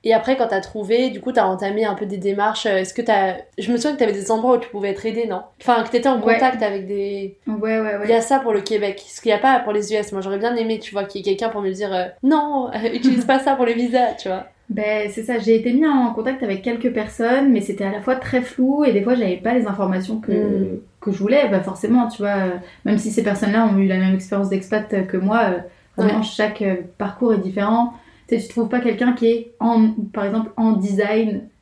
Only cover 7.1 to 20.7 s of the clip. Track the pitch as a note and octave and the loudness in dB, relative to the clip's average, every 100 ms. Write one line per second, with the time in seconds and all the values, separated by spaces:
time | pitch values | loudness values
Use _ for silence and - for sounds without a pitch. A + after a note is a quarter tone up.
7.1 | G3 G3 - - G#3+ A3 A3 G#3+ G3+ G#3 | -6 -8 -10 -8 -4 -2 -2 -2 -4 2
8.1 | A3+ A3+ C4+ A#3 G#3 G3 G#3+ G3+ G3 - | 2 4 2 2 0 0 -2 -2 -4 -14
9.1 | - A3+ G#3 C4+ B3+ G#3+ G#3 G3+ G#3+ G#3 | -4 0 2 4 4 2 -2 0 -2 -2
10.1 | G3 F#3+ G3 A#3 A#3+ A3+ A3 - G3+ G3 | -6 -4 -2 -2 -2 -2 -4 -4 -6 -6
11.1 | G3+ G3 F#3+ A3+ G#3 G3 F#3 G3+ F#3 F3+ | -6 -2 -2 -2 -2 -4 -4 -2 -2 -4
12.1 | - C4 D4+ D4 C#4 B3 A3 A3+ A#3+ B3+ | -2 2 2 2 -2 -4 -4 -4 0 2
13.1 | B3 - C4 - C4+ A#3+ A#3 A#3+ B3 A#3 | 2 2 2 2 2 0 0 0 2 2
14.1 | - G3 F#3+ - _ - G#3 G#3 G#3+ G#3 | -2 -6 -6 -8 _ -8 -4 -2 -2 -4
15.1 | G#3 A3 A#3+ G3+ A3+ A#3 B3+ D#4 C4+ A#3+ | -6 -4 -2 4 4 4 2 4 4 2
16.1 | A3 A3+ C4 G#3+ G3 B3 A#3 A#3+ A#3 G#3+ | 0 -4 -2 -4 -2 -4 -2 -2 -2 -6
17.1 | - A#3 C4 C#4 A3 G3+ G3+ G3 G#3 A3 | -2 2 4 6 4 2 -4 -4 -2 -2
18.1 | B3+ - B3+ B3 - B3+ C#4+ C#4+ G3+ G3+ | -2 0 -2 -2 0 0 4 4 2 2
19.1 | B3 G3 F3+ A3+ B3 G#3+ F#3+ F#3+ F#3 F#3 | 2 0 -2 0 0 0 -2 0 -2 -4
20.1 | A3 G#3+ G3+ G#3 G3 F#3+ | -6 -2 0 0 0 -2